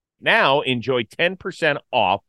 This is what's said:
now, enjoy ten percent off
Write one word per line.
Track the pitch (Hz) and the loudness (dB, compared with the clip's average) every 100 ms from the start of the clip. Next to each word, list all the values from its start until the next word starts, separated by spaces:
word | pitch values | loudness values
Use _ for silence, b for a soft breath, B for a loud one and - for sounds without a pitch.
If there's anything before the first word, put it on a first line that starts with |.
| _ _ | _ _
now, | 135 220 165 139 | 0 2 4 2
enjoy | 131 123 113 127 | 0 -4 -2 -4
ten | 120 - 170 190 | -4 -2 -4 -2
percent | 196 - 160 143 - | -10 -4 -2 -2 -2
off | 123 95 98 | 0 2 0